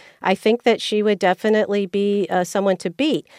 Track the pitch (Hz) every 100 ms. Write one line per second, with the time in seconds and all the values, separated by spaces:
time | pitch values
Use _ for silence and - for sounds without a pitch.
0 | - _ 180 196 220 233 247 220 - 214
1 | 208 202 185 180 220 214 196 202 196 202
2 | 202 202 180 185 180 202 196 185 185 170
3 | 302 175 -